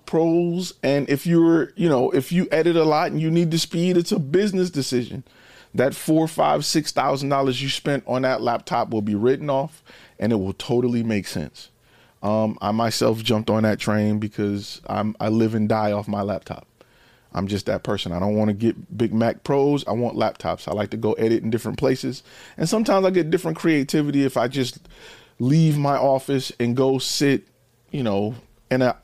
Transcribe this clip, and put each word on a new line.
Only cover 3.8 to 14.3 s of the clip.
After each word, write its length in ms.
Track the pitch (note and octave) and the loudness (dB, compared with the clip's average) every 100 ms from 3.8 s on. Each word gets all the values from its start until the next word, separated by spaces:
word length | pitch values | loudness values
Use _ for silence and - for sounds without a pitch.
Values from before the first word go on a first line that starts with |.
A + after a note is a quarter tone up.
| F3+ F3+ | 2 2
it's 120 | E3+ | 0
a 80 | G#3 | -2
business 520 | C3+ F3 G#3 F#3 F3+ | 0 0 2 0 -2
decision. 520 | D#3 C3 B2 A#2 A#2 - - - - - | -2 -2 -2 -2 -8 -14 -20 -20 -20 -6
That 200 | G#2+ C3 | 0 0
four, 320 | - - D#3+ D#3+ | 0 0 2 2
five, 380 | - D3+ D3+ | 0 0 0
six 260 | D3 E3 D3 | 0 -2 -2
thousand 380 | - C3+ C#3 C#3 | -2 0 -2 0
dollars 340 | C#3+ C3+ B2+ | 0 0 -2
you 60 | C3+ | -4
spent 340 | - - C#3 - | -4 -2 -4 -2
on 160 | B2 | -2
that 180 | C3 A#2+ | 0 0
laptop 500 | A#2+ A#2 - A#2+ G#2+ | -2 -2 -2 -2 -2
will 120 | A2 | -2
be 120 | G#2 | -2
written 360 | G2+ A#2 C#3 D3 | 0 2 2 0
off, 340 | C3+ D#3 - - - - - | -2 -4 -10 -20 -20 -20 -4
and 140 | G#2+ | -2
it 40 | A2+ | 0
will 180 | F#2+ | -2
totally 480 | F#2+ - A#2+ B2 A#2+ | -6 -2 0 2 0
make 260 | A2+ G#2 F2+ | -2 -2 -4
sense. 400 | - D2 - - _ _ _ _ _ | -8 -10 -12 -20 _ _ _ _ _
Um, 360 | G2+ A2 A2 G#2 | -2 0 -2 -2
I 100 | G2+ | -2
myself 500 | A2 A#2 - A#2 A2+ | 0 0 0 0 0
jumped 280 | A2+ A2 A2 | 0 0 0
on 140 | G#2+ | 2
that 140 | A2 G2+ | 2 0
train 400 | - G#2+ G#2+ G#2+ | 0 0 0 0
because 600 | G#2+ | -4